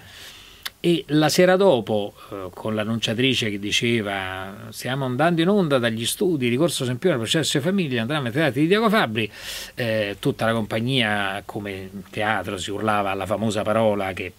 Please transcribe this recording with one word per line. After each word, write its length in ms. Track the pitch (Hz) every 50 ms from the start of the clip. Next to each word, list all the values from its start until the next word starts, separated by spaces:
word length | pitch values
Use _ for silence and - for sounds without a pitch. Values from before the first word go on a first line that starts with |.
| - - - - - - - - - - - - - - - _
E 240 | - 170 170 160 - -
la 220 | 147 156 156 151
sera 260 | - - 180 180 185
dopo, 580 | 185 202 190 147 117 101 92 110 104 101 101 - - - -
eh, 180 | 107 98 95 92 -
con 220 | - - 110 107
l'annunciatrice 720 | 107 107 107 117 110 - - 113 110 127 135 123 107 120 107
che 80 | 101 101
diceva: 1080 | 101 104 92 - 123 117 117 117 101 101 98 95 92 92 95 95 95 95 98 110 113 110
"Stiamo 360 | 110 - - 123 127 139 131
andando 360 | 127 123 123 151 175 175 160
in 60 | 165 180
onda 320 | 208 208 180 151 139 127
dagli 260 | 117 120 113 113 117
studi 420 | 107 - - 208 185 170 139 123 120
di 80 | 120 127
Corso 280 | 170 160 - - 139
Sempione, 320 | 120 127 123 - 185 156 120
Processo 400 | 113 104 - 165 139 - - 143
di 60 | 127
famiglia, 380 | 175 196 202 175 139 127 117
andranno 260 | 113 117 156 151 131 117
ai 60 | 104
teatri 280 | 147 160 143 107 135
di 60 | 151 165
Diego 200 | 196 214 233 220
Fabbri", 440 | 196 220 165 123 107 117 110 101 - - - - - - - - -
eh, 440 | - 123 113 110 110 104 101 101 -
tutta 260 | - 143 127 - 117
la 80 | 113 113
compagnia, 880 | 117 107 98 117 113 113 123 139 131 117 104 104 104 101 98 98 101 98
come 460 | - - 113 101 101 98 95 95 95
in 120 | 98 101 95 -
teatro, 460 | - 113 107 107 110 98 90 104 101 92
si 120 | 87 104
urlava 460 | 98 101 104 110 104 104 101 98 95
la 100 | 98 95
famosa 380 | 92 107 95 110 113 98 107 95
parola 500 | 107 107 110 113 107 104 101 95 95 92
che 180 | 92 95 90 -